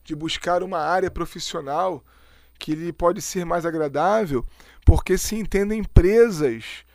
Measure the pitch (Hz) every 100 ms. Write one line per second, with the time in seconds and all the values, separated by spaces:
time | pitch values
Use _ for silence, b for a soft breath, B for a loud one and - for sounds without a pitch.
0 | - 147 156 - - 175 185 180 151 185
1 | 185 170 165 180 - 170 139 147 190 151
2 | - b b b b _ - 156 170 160
3 | 175 196 - 190 170 170 165 160 151 143
4 | 170 220 190 131 - b b b - 165
5 | - 190 - 214 202 196 202 220 202 -
6 | 175 220 233 170 143 113 - - -